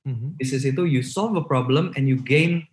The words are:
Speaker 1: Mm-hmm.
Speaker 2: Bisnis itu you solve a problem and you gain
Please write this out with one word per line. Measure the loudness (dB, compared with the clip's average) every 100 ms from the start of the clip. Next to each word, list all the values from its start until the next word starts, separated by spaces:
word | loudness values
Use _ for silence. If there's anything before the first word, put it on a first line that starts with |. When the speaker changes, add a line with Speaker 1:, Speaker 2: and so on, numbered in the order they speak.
| -8
Speaker 1:
Mm-hmm. | -6 -8 -6
Speaker 2:
Bisnis | -4 -2
itu | 0 0 2
you | 2
solve | 0 -2 0 -2
a |
problem | 0 0 2 2 2 0
and | 0
you | 0
gain | 2 2 4 0 -4